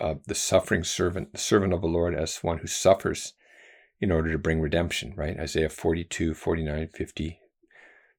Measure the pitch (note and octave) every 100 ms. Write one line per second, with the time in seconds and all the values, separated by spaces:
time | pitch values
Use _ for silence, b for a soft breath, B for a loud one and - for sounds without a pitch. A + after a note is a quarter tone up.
0 | F2 D2+ - G2 - F#2+ - F2+ E2+ -
1 | F#2 F#2 - - - C#3+ F#2+ E2+ E2 E2+
2 | F2 D2+ D#2+ - F2 E2 - - F#2 -
3 | - - - - b b b b b b
4 | G#2 E2 D#2+ D#2+ E2 D#2+ D2+ D#2+ E2+ -
5 | - - D#2 - D#2+ E2+ D#2 - E2+ E2
6 | E2+ - E2+ D#2 - E2+ D#2 D2+ D#2+ -
7 | - - D#2+ E2+ _ _ _ b b b
8 | b